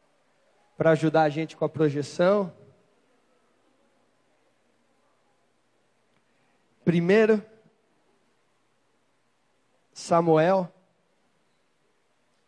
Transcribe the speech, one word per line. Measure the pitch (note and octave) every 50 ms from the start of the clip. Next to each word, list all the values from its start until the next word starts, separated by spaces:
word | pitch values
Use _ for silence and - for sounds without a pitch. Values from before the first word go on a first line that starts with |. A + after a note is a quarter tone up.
| _ _ _ _ _ _ _ _ _ _ _ _ _ _ _
pra | - D3+ D#3+
ajudar | D#3+ D3+ D#3 D#3+ D3+ D#3+ D#3
a | D3+
gente | D3 D#3 D#3+ D3+ -
com | - D#3+
a | D3+
projeção. | - D3 D#3+ D3+ C#3 D3 C#3 - - - F3 F#3 G3+ G#3 G3 E3+ - - - - _ _ _ _ _ _ _ _ _ _ _ _ _ _ _ _ _ _ _ _ _ _ _ _ _ _ _ _ _ _ _ _ _ _ _ _ _ _ _ _ _ _ _ _ _ _ _ _ _ _ _ _ _ _ _ _ _ _ _ _ _ _ _ _ _ _ _ _ _ _ _ _ _ _ _ _ _ _ _ _ _ _ _
Primeiro | E3+ E3 F3 E3+ F3 G3 A3 A3 G#3+ A3 G#3+ G#3 - - _ _ _ _ _ _ _ _ _ _ _ _ _ _ _ _ _ _ _ _ _ _ _ _ _ _ _ _ _ _ _ _ _ _ _ _ _ _ _ _ _ _ _ _ _ _ _
Samuel, | _ - - - F3+ E3+ E3+ E3 D#3+ D#3 D#3+ F3 G3 F#3+ F3+ E3 - _ _ _ _ _ _ _ _ _ _ _ _ _ _ _ _ _ _ _ _ _ _ _ _ _ _ _ _ _ _ _ _ _ _